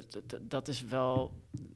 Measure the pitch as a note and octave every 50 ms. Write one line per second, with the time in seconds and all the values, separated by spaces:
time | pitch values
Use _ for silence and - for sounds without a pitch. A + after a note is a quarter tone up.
0 | - - - G#2 - A#2+ B2 - - A#2 - C3+ B2+ D3+ C3+ A#2+ A#2+ G#2+ C3 C3
1 | B2+ B2+ B2+ C3 B2+ - - - - - - - B2 - -